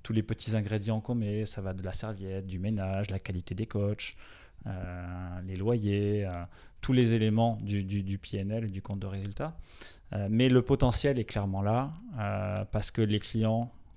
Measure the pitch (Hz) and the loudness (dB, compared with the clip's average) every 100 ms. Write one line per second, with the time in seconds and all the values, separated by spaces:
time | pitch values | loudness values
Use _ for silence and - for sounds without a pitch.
0 | - 110 104 113 - 110 101 107 101 110 | -2 0 0 -4 0 0 0 -2 0 -2
1 | 107 120 104 104 107 - 95 95 92 92 | 0 -2 0 -2 -4 -4 -6 -4 -4 -4
2 | 110 101 95 95 95 92 98 107 95 95 | -6 -6 -6 -6 -6 -4 -2 0 0 -2
3 | 101 95 - 90 - 95 110 104 101 104 | -2 -4 -4 -6 -4 -6 -4 0 0 -2
4 | - - - - - - - 95 90 90 | -6 -12 -18 -20 -20 -14 -8 -6 -6 -8
5 | 87 90 90 90 92 92 101 120 104 101 | -8 -8 -6 -8 -6 -2 2 2 2 2
6 | 101 104 101 87 85 - - - - 127 | 2 0 -2 -4 -8 -14 -20 -10 2 6
7 | 120 117 110 107 117 110 104 101 95 101 | 6 6 4 4 4 2 -2 -2 0 -2
8 | 95 98 - 98 98 110 113 95 - 101 | -2 -4 -4 -4 -2 -2 -4 -6 -6 -6
9 | 98 98 98 - 156 160 - - - - | -4 -6 -6 -6 -6 -8 -16 -16 -18 -18
10 | - 101 101 110 131 127 123 135 127 110 | -8 -2 2 4 8 8 6 6 6 4
11 | 143 131 104 - 98 95 101 113 147 160 | 2 2 0 -2 -2 0 2 2 0 -6
12 | 240 143 104 98 98 98 98 107 - - | -10 -4 -2 -2 -2 -2 -2 -2 -2 2
13 | 107 104 - 113 110 113 120 - - | 2 2 0 0 2 2 -2 -8 -20